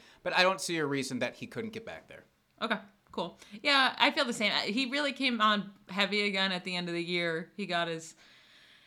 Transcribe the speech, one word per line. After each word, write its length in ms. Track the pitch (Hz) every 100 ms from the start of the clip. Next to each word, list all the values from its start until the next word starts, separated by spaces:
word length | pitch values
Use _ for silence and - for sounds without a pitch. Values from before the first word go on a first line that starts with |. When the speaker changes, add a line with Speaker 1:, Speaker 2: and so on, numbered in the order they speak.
| - -
Speaker 1:
But 160 | 180 170
I 60 |
don't 160 | 185 190
see 180 | - 170
a 80 | 143
reason 340 | 139 127 127
that 160 | 123 -
he 120 | 120
couldn't 240 | 127 110
get 140 | 110 -
back 220 | 80 -
there. 180 | 80 - _ _ -
Speaker 2:
Okay, 160 | 226 202 - _ _
cool. 280 | - 175 - - 208
Yeah, 320 | 294 277 247 -
I 140 | 262
feel 140 | 311 254
the 80 |
same. 180 | 175 208 147 123
He 220 | 208 262
really 260 | 277 294
came 260 | 269 269 233
on 320 | 214 208 202 - -
heavy 400 | 190 196 208 202
again 240 | 190 190
at 140 | 180 180
the 100 | 180
end 140 | 175
of 60 | 170
the 80 |
year. 460 | 170 175 170 160 170 -
He 100 | 196
got 220 | 175 170
his, 260 | 165 160 - - - - - - -